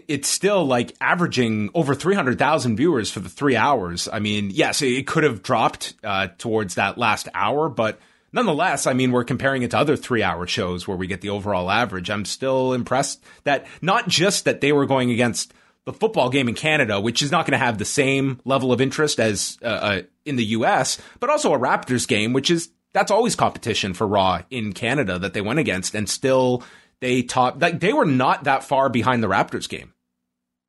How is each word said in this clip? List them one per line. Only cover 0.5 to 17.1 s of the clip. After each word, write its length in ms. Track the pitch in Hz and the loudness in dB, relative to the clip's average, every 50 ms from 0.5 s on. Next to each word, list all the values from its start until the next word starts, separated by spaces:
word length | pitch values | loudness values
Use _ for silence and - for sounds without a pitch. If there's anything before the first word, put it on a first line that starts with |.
| 208 190 170 | 2 4 2
like, 300 | 135 127 123 123 - - - | 4 2 2 0 -2 -4 -2
averaging 680 | 131 123 - 175 175 143 113 127 123 113 110 107 104 101 - | 0 0 2 2 2 0 2 2 2 2 2 0 -2 -2 0
over 180 | 170 160 135 143 | 0 0 0 0
three 220 | 139 - 170 202 | 0 0 0 0
hundred 240 | 202 165 127 117 95 | 2 2 0 0 2
thousand 380 | 135 135 156 156 120 127 110 | 2 2 2 2 2 0 0
viewers 340 | 101 135 180 165 117 101 - | 2 2 2 2 2 0 -4
for 80 | - 113 | -6 -8
the 100 | 90 98 | -10 -10
three 280 | - - 139 143 127 | -6 -2 0 2 4
hours. 520 | 110 110 139 143 120 95 87 85 87 - - - | 4 4 4 2 0 0 -4 -6 -6 -6 -6 -4
I 80 | 107 | -4
mean, 300 | 104 107 104 104 101 98 | -2 -2 -2 -2 -4 -2
yes, 300 | 95 147 156 120 101 - | -2 0 0 0 0 0
it, 120 | 151 131 123 | 0 0 0
it 140 | 131 135 - | -2 -2 -2
could 160 | - 160 156 | 0 2 2
have 180 | 147 120 101 - | 2 0 -2 -4
dropped, 520 | - 127 110 123 151 147 - - - - _ - | 0 0 2 2 2 0 -4 -12 -14 -14 _ -6
uh, 240 | 107 98 95 98 98 - - | -4 -2 -2 -2 -4 -6 -8
towards 380 | - 120 110 110 107 92 87 | -6 -2 -2 -2 -2 -2 -2
that 220 | - 104 98 87 95 | -2 -2 0 0 0
last 300 | 120 110 104 - - - - | 0 0 0 0 -2 -6 -4
hour, 340 | 87 98 107 123 147 156 160 | -2 0 0 0 0 0 -2
but 300 | 123 104 113 110 107 - _ _ _ _ _ _ - | 0 0 -2 -2 -2 -6 _ _ _ _ _ _ -4
nonetheless, 540 | 208 247 208 156 139 170 185 156 131 - | -2 0 0 0 0 0 0 0 0 0
I 60 | 156 131 | 0 2
mean, 180 | 127 131 127 | 2 2 2
we're 140 | 123 123 117 | 2 2 0
comparing 380 | - 139 107 - 135 135 131 123 | 0 -2 0 0 0 0 0 -2
it 100 | 113 - | 0 0
to 60 | 110 | 2
other 180 | 139 - 151 | 2 2 0
three-hour 500 | 139 - - 127 113 101 92 85 85 90 | 0 0 -2 0 0 2 0 0 -2 -4
shows 400 | 90 - - 101 90 90 90 85 | -4 -4 -2 -2 -2 -4 -6 -6
where 100 | - 98 | -6 -6
we 120 | 87 95 87 | -4 -4 -4
get 120 | 98 92 | -6 -6
the 100 | 98 101 | -6 -6
overall 380 | 101 104 92 104 101 90 90 90 | -4 -4 -2 -2 -2 0 0 0
average. 420 | 101 110 123 104 95 92 90 92 | 2 0 0 0 -2 -6 -6 -4
I'm 160 | 104 104 101 | -4 -4 -4
still 460 | - - - 131 135 131 131 131 131 127 | -6 -6 -6 -2 -2 0 0 0 0 0
impressed 520 | 123 117 - 127 131 143 - - - _ - - - - | -2 -2 0 0 0 0 -2 -6 -12 _ -20 -18 -6 -2
that 240 | 143 143 131 - - - - - | 0 0 0 -2 -6 -14 -6 -2
not 240 | 165 196 233 233 | 0 0 0 0
just 380 | 185 - - 240 202 196 - - | 0 0 2 2 2 0 0 0
that 160 | 143 120 - | 0 0 2
they 100 | - 139 | 2 2
were 160 | 147 143 139 | 4 4 2
going 240 | 131 139 131 123 123 | 2 2 2 2 2
against 420 | 120 110 123 120 110 - - - _ _ _ _ _ _ - | 2 2 2 0 0 -4 -6 -8 _ _ _ _ _ _ -12
the 80 | - 123 | -12 -6
football 380 | - - 220 220 170 131 123 | -2 -2 0 2 2 2 2
game 180 | 123 143 131 117 | 2 0 0 0
in 60 | 113 | -2
Canada, 460 | - - 156 156 151 135 107 104 101 | -2 0 0 2 2 2 0 0 -2
which 220 | 98 117 | -2 -2